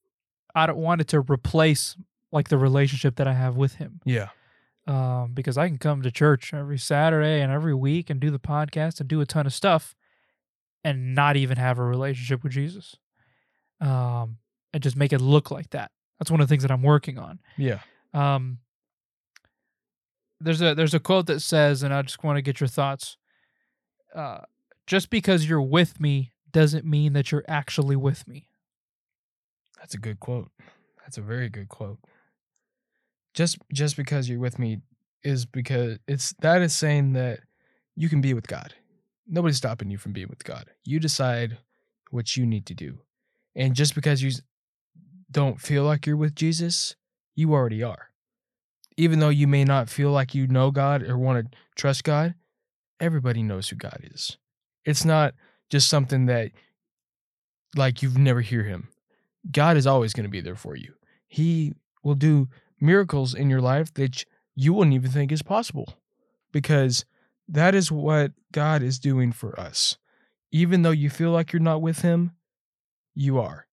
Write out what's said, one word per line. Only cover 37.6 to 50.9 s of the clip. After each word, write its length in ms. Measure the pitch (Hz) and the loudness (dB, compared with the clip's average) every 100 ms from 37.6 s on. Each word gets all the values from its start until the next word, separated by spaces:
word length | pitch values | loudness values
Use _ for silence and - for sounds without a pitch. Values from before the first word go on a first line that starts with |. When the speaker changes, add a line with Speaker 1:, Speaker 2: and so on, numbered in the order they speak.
| _ _ _ - | _ _ _ -6
Speaker 2:
you 120 | 160 | 0
can 140 | 151 | 0
be 140 | 135 120 | 0 -2
with 100 | - | -6
God. 300 | 80 - - _ _ _ _ 233 | -12 -12 -20 _ _ _ _ -6
Nobody's 300 | 170 170 131 | -2 0 0
stopping 320 | 127 117 101 | -4 -6 -8
you 80 | 98 | -10
from 160 | 104 | -10
being 140 | 98 90 | -12 -12
with 140 | - | -14
God. 220 | - - - _ | -16 -16 -16 _
You 160 | - 156 | -6 -4
decide 580 | 160 - 127 117 117 117 _ _ _ _ _ | -2 0 0 0 -4 -8 _ _ _ _ _
what 260 | 123 110 127 | -8 -4 -2
you 80 | 120 | 0
need 220 | 107 - | -2 -6
to 80 | - | -14
do. 240 | 71 64 _ _ _ _ _ - | -14 -16 _ _ _ _ _ -4
And 180 | 131 | -2
just 220 | 127 147 151 | 2 0 0
because 260 | 151 139 | 0 0
you 60 | 135 | -2
s-, 160 | 123 - _ _ _ _ _ _ - - | -4 -12 _ _ _ _ _ _ -20 -6
don't 280 | 143 139 135 | 0 0 -2
feel 240 | - 143 | -2 0
like 220 | 143 147 147 | 2 0 0
you're 100 | 151 | 0
with 200 | 151 147 | -2 0
Jesus, 600 | 160 165 170 - - - _ _ _ | -2 0 -2 -4 -6 -10 _ _ _
you 200 | - 156 | 0 2
already 280 | 147 120 110 | 2 2 -2
are. 300 | 117 90 - _ _ _ _ _ _ _ _ - | -6 -10 -18 _ _ _ _ _ _ _ _ 0
Even 220 | 165 160 | 2 4
though 100 | 151 | 4
you 180 | 147 143 | 4 4
may 160 | 139 | 4
not 260 | 135 139 113 | 4 4 0
feel 220 | - 143 | 0 2
like 240 | 143 131 139 | 2 0 -2
you 120 | 131 | 2
know 240 | 131 135 | 4 4
God 320 | 139 139 | 2 0